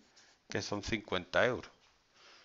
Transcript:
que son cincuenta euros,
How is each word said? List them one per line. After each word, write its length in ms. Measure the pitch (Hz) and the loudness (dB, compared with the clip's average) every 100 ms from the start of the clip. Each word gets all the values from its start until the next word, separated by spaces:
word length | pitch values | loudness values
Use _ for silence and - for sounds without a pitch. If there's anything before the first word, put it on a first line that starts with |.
| - - - - - | -20 -20 -20 -20 -6
que 140 | 107 | -4
son 220 | - 104 | -2 -4
cincuenta 600 | - 110 - 92 87 87 | -2 -4 -2 -4 2 4
euros, 240 | 117 104 - - - _ _ - - - | 4 2 -6 -18 -20 _ _ -20 -20 -20